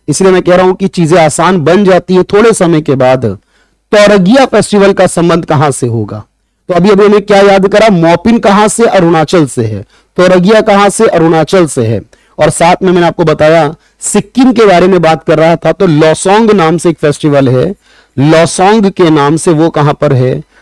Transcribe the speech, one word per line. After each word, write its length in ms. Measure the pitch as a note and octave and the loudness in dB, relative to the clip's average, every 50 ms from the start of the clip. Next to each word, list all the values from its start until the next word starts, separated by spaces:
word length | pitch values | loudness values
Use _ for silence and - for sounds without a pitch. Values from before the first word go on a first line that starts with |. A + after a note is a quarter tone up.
| _ - | _ -6
इसलिए 240 | D3 - F#3+ F#3+ | -4 0 0 2
मैं 100 | F#3 F3+ | 2 2
कह 140 | - E3+ F3+ | 2 2 2
रहा 100 | F3+ F#3 | 2 2
हूं 80 | F#3 F#3 | 0 0
कि 140 | - G3 F#3 | -2 -4 -6
चीजें 340 | - F#3 E3+ D3 E3+ F3+ | -2 -2 -2 0 2 2
आसान 400 | D#3+ D3+ - - E3 E3+ G3+ F3+ | 2 0 0 0 -2 0 0 0
बन 240 | C#3 D#3 F3+ G#3 G3+ | 0 0 0 2 2
जाती 300 | F#3 F#3 F3 - - F#3 | 2 2 0 0 0 0
है 80 | F3+ F3+ | 0 0
थोड़े 300 | - - G#3 A3+ A3+ A3 | 0 0 2 2 2 2
समय 280 | - F#3 E3 E3 D3+ | 0 0 0 0 -2
के 140 | D3 - C3+ | -2 -2 -2
बाद। 300 | C3 B2+ B2+ C3 B2+ B2 A2 F#2 G#2 _ _ _ _ _ _ _ _ _ _ | 0 0 0 0 0 -2 -4 -6 -8 _ _ _ _ _ _ _ _ _ _
तौरगिया 540 | - G#3 G#3 G3+ G#3 G3+ F3+ F3+ A#3+ C#4 C4 | 0 2 2 4 2 2 2 2 2 2 2
फेस्टिवल 480 | B3 - G#3+ F#3 - G#3 G3+ G3 G3 G3 | 2 0 -2 -2 0 0 0 2 2 2
का 140 | - F#3 F3 | 0 -2 -2
संबंध 380 | - F3+ E3 E3+ E3 E3+ E3+ | -2 -2 -2 0 -2 -2 -2
कहां 260 | - D#3 C#3+ D#3 D3 | -2 -2 -2 -2 -2
से 160 | C3 - C#3 A#2+ | -2 -4 -6 -6
होगा? 360 | A2+ A#2 G#2+ G2 G#2+ G#2+ - _ _ _ _ _ _ _ _ - | -4 -6 -6 -8 -10 -14 -18 _ _ _ _ _ _ _ _ -6
तो 60 | F3+ | -2
अभी, 160 | F3 F3 G#3+ | 0 0 2
अभी 160 | G3+ F#3+ G#3 | 2 2 2
हमें 160 | G3+ G3+ G#3 | 2 2 0
क्या 200 | G3+ - G3+ G3 | 0 0 2 2
याद 260 | G3+ G3+ G3 G3 F#3 G3 | 4 4 2 2 0 0
करा, 220 | G3+ G#3 G#3+ A3+ | 0 2 2 2
मोपिन 500 | G3+ E3+ D#3+ E3 E3+ E3+ - A3+ A#3 A3+ | 2 2 0 0 0 0 0 -2 -2 0
कहां 280 | - A3 G3 G#3 G#3+ G#3 | 0 0 0 2 0 0
से, 160 | - - A#3 | 0 -2 -2
अरुणाचल 640 | A3+ - G3 E3+ E3+ E3+ D#3+ D#3 - - F3+ D3+ C3 | 0 0 0 0 0 0 0 -2 0 0 0 -2 -2
से 180 | - B2+ A2+ | -4 -6 -6
है, 160 | G#2+ G#2+ G2 G2+ - _ _ _ _ _ - | -6 -8 -10 -12 -16 _ _ _ _ _ -2
तौरगिया 440 | F3+ F#3 F#3 F3+ F3 G3 A3 A3 | 0 2 2 2 2 2 2 2
कहां 280 | G#3+ A3 G3+ G3 G3+ G3+ | 2 2 0 0 0 0
से, 180 | - - A3+ G#3+ | 0 0 0 0
अरुणाचल 600 | - E3+ D#3+ E3 E3 D#3+ D#3 - - F#3+ E3+ C#3+ | 0 0 0 0 0 0 -2 0 0 0 0 0
से 180 | - C3+ A#2 | -2 -4 -4
है। 160 | A2 A#2 G2 - - _ _ _ _ _ - | -4 -4 -6 -8 -12 _ _ _ _ _ -2
और 100 | D3+ D#3+ | -2 -2
साथ 260 | - - E3+ E3+ F3+ - F#3+ | 0 0 0 0 0 0 0
में 80 | F#3 | 0
मैंने 160 | F3+ F3 F3 E3 | 0 0 0 -2
आपको 160 | - - F3 | -2 -2 -2
बताया, 520 | D#3+ D3+ - D3+ D#3 E3 E3 D3+ C#3+ E3 - _ _ _ _ | -2 0 0 2 2 2 2 0 -2 -4 -10 _ _ _ _
सिक्किम 540 | - - - G#3 - - - A#3+ - C4 A3+ | -10 -6 -4 -4 -4 -4 -2 0 0 0 2
के 120 | A3+ A3+ | 2 2
बारे 220 | G3+ F3+ F3 F3+ F#3 | 2 2 2 2 2
में 140 | F#3+ F3+ | 0 0
बात 220 | E3 D#3+ D#3+ D3+ - | 0 0 -2 -2 -2
कर 140 | - D#3+ D3 | -2 -2 0
रहा 180 | D#3+ E3 E3+ | 0 0 0
था, 160 | D#3 - E3 | 0 -2 -4
तो 160 | E3 - G3 F3 | -2 -2 -2 0
लोसोंग 640 | D3+ D3 D#3+ D#3+ D#3 - - F#3+ G3 A3 A#3 G#3+ | 0 2 2 0 0 -2 -2 -2 0 0 2 2
नाम 260 | G#3+ G3 E3 D#3+ F3 E3 | 2 0 0 0 -2 -2
से 120 | - F3 | -2 -4
एक 80 | D#3 - | -4 -2
फेस्टिवल 520 | - D3 - - - D3+ C#3+ C#3 C#3 B2 | -2 -4 -4 -2 -2 -2 0 0 0 0
है, 260 | B2+ B2+ C#3+ F3+ G3+ - _ _ _ _ _ _ _ - | 0 -2 -2 -4 -6 -10 _ _ _ _ _ _ _ -2
लॉसोंग 680 | C#3 D3+ D#3+ D#3+ E3+ - - - F#3 G3 G#3+ A3+ G3 | 0 2 2 2 2 0 -2 -2 0 0 2 2 0
के 240 | G3 - - F#3 D#3+ | -2 0 0 0 0
नाम 280 | D#3 D3+ C#3+ C#3+ D#3+ D#3 | 2 2 0 0 -2 -2
से 140 | - F#3 | -2 -2
वो 180 | E3 D3+ E3 E3 | 0 0 0 -2
कहां 240 | - D#3 D3 D3+ C#3+ | -2 -2 -2 -2 -2
पर 200 | - D3+ D3 C3+ | -2 -2 -2 -2
है, 300 | B2 B2+ B2+ C3+ D3 - _ _ _ | -2 -2 -2 -4 -6 -10 _ _ _